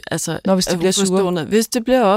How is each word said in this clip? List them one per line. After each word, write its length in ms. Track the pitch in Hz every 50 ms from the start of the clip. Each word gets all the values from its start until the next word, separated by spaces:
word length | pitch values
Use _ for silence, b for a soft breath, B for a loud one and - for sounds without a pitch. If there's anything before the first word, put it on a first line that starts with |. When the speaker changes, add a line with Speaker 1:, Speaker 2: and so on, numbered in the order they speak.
| - -
Speaker 1:
altså, 280 | - 165 - 170 160 - -
Speaker 2:
Nå, 80 | 185 190
hvis 120 | 185 185
de 80 | - 175
Speaker 1:
er 40 | 175
Speaker 2:
bliver 140 | 170 190
sure. 120 | 190 196 196 190
Speaker 1:
uforstående. 380 | 180 190 196 180 180 170 156
Hvis 220 | - 190 220 226 -
det 160 | - 247 233
bliver 160 | 254 254 254 233 190 196